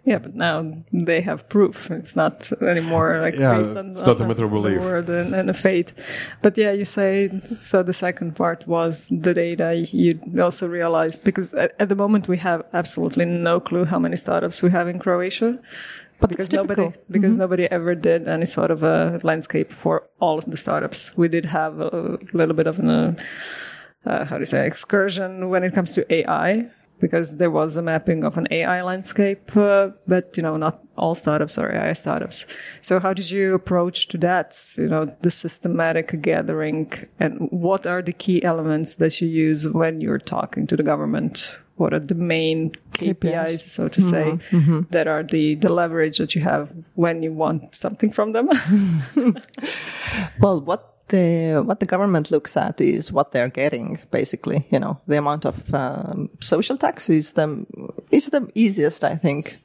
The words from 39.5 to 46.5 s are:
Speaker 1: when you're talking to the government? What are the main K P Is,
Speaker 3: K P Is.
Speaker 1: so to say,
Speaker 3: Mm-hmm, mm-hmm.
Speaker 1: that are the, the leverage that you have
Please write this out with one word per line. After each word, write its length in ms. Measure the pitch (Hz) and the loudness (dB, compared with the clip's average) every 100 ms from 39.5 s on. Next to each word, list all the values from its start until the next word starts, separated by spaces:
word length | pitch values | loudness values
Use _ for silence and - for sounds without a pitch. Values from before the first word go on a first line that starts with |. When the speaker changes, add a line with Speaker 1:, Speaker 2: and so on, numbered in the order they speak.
| 156 151 | 2 0
Speaker 1:
when 320 | 160 165 160 | 2 0 0
you're 200 | 156 151 | -2 -2
talking 480 | - - - - 147 | -2 -6 -4 -4 -2
to 80 | 156 | 0
the 80 | |
government? 760 | 151 151 151 147 156 - - - _ - | 2 0 0 -2 -2 -4 -8 -10 _ -2
What 160 | 165 | 0
are 60 | 156 | 0
the 140 | 147 | -2
main 580 | 170 170 160 160 160 160 - - | -2 0 0 0 0 -2 -6 -12
K 220 | - 170 | -4 -2
P 140 | 175 170 | 0 -2
Is, 40 | |
Speaker 3:
K 120 | 165 160 | 0 -2
P 60 | |
Is. 180 | 165 - | -4 -6
Speaker 1:
so 160 | - 160 | -4 -2
to 120 | - | 2
say, 240 | 185 165 | 2 2
Speaker 3:
Mm-hmm, 320 | 156 165 - 175 | 0 -2 0 2
mm-hmm. 240 | 151 160 165 | 4 2 2
Speaker 1:
that 180 | 175 160 | 0 0
are 160 | 156 | -2
the, 320 | 156 160 151 151 | 0 0 2 2
the 160 | 180 | 2
leverage 460 | 175 170 165 156 151 | 2 0 2 0 0
that 160 | 156 180 | -2 0
you 60 | |
have 300 | 151 | 0